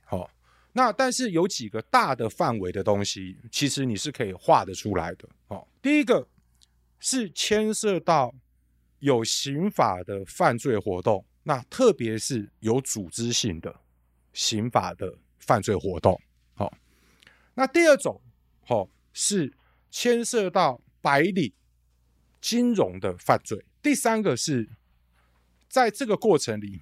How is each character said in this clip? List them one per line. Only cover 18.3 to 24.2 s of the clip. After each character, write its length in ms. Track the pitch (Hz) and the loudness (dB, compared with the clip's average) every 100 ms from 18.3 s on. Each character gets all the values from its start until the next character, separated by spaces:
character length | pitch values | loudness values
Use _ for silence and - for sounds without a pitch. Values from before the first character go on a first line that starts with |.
| _ _ _ | _ _ _
好， 240 | - 113 92 _ _ | -2 -2 -2 _ _
是 400 | - - 202 135 - _ _ _ | -6 -2 0 -2 -6 _ _ _
牵 340 | - 240 233 | -4 0 2
涉 240 | 233 240 185 | 2 -2 0
到 320 | 190 160 123 _ _ | 2 2 0 _ _
白 200 | 147 139 | 2 4
领 300 | 175 190 123 - _ _ _ _ _ _ _ _ | 4 0 -2 -6 _ _ _ _ _ _ _ _
金 320 | - 240 247 | -4 0 2
融 280 | 208 101 92 | 2 0 0
的 180 | 98 87 | -6 -4
犯 180 | - 120 | 0 0
罪。 220 | - 101 - _ | 0 -10 -12 _
第 100 | 294 | 0
三 300 | 269 233 220 | 0 2 0